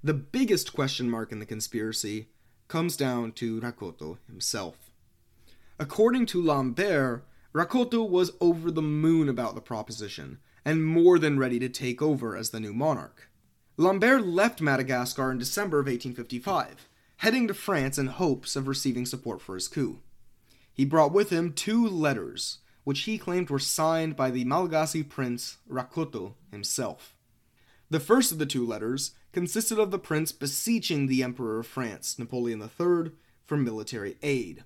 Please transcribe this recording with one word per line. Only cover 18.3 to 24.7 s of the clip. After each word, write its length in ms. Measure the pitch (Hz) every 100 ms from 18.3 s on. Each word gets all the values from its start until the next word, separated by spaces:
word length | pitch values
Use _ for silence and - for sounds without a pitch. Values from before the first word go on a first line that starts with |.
| 131 - 139
of 120 | 135
receiving 380 | 135 139 123 127
support 340 | 135 120 95
for 140 | -
his 140 | 95 -
coup. 320 | - 131 - - - - _ _ _ _
He 100 | - 139
brought 260 | 160 147
with 180 | 180 208
him 240 | 165 170
two 340 | 143 - 226 226
letters, 720 | 180 151 127 76 - - - _ _
which 180 | - 139
he 180 | - 220
claimed 320 | - 175 175
were 80 | 139
signed 560 | 135 - 160 165 160 151
by 160 | 131
the 140 | 127 123
Malagasy 580 | 147 180